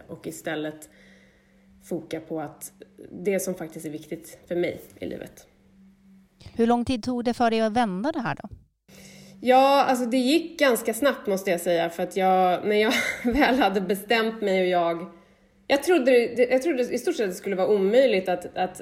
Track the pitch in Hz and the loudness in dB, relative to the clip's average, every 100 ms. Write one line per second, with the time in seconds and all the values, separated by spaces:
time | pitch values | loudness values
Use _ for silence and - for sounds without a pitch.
0 | - 151 170 160 170 151 156 151 - _ | -16 -14 -14 -12 -8 -8 -8 -10 -18 _
1 | - - _ _ _ _ _ _ - 175 | -20 -20 _ _ _ _ _ _ -10 -10
2 | - 160 - 160 147 - - - - - | -8 -10 -8 -8 -8 -12 -20 -20 -20 -20
3 | - - 180 190 185 180 160 165 156 147 | -18 -8 -2 -2 -2 -6 -8 -12 -12 -12
4 | - 160 - - - 175 175 - - - | -12 -14 -14 -18 -6 -2 -2 -4 -12 -14
5 | - - - - - _ _ _ - _ | -10 -10 -12 -18 -20 _ _ _ -20 _
6 | _ - _ _ - - 233 240 233 254 | _ -20 _ _ -10 0 2 2 0 -4
7 | 247 247 240 233 233 226 220 214 226 180 | -4 -4 -2 0 2 2 0 0 0 -2
8 | 262 330 214 139 - - _ _ _ - | -4 -4 -6 -6 -10 -18 _ _ _ -20
9 | - - - - 233 254 269 277 247 247 | -20 -20 -20 -6 4 6 6 6 4 0
10 | 247 254 254 330 - - 539 220 226 220 | 0 0 2 2 0 0 2 2 0 0
11 | 285 262 - 190 196 170 180 170 170 - | 0 0 -2 -2 0 -2 0 0 0 -4
12 | 180 196 185 185 185 175 208 214 220 233 | -6 0 2 4 4 2 0 2 2 0
13 | - - 240 247 254 254 196 196 185 196 | -2 -4 -2 2 4 4 2 2 -2 -4
14 | - 226 220 - 202 190 180 175 170 170 | 0 0 0 -2 -2 0 2 2 0 -2
15 | 180 - _ _ _ _ - 277 339 349 | -8 -16 _ _ _ _ -2 -2 2 2
16 | 254 247 226 226 - 262 320 254 233 247 | 4 4 4 0 2 2 0 -2 -2 -4
17 | 381 311 202 180 202 190 185 208 190 240 | -4 -2 -2 -4 -6 -2 2 2 4 4
18 | 262 190 185 180 - - 185 - | 4 2 -2 -4 -6 -6 -6 -6